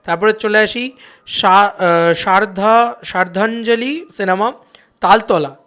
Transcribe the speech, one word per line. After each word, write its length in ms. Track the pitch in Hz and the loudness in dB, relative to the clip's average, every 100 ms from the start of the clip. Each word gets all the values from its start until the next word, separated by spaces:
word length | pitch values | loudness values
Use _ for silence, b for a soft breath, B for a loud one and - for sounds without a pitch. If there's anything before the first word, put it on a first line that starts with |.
তারপরে 300 | - 170 208 | -6 -2 0
চলে 260 | 214 214 208 | 0 0 0
আসি 320 | 214 240 254 - B B - | 0 -4 -10 -14 B B -10
সা-, 440 | - 202 190 202 | -2 4 4 4
আহ, 440 | - 185 170 170 | 0 0 2 2
সারধা-, 800 | 170 - 190 208 190 208 226 240 - | 0 2 0 0 -2 2 2 2 -4
শ্রদ্ধাঞ্জলি 1000 | - 185 185 180 220 233 226 233 254 302 349 - | -8 -4 -2 -2 -4 -4 -2 -2 -2 -8 -12 -8
সিনেমা 340 | 190 185 220 269 b b b _ | -4 -2 -2 -6 b b b _
তালতলা 540 | 180 214 220 185 139 135 | 2 4 4 -2 -2 -10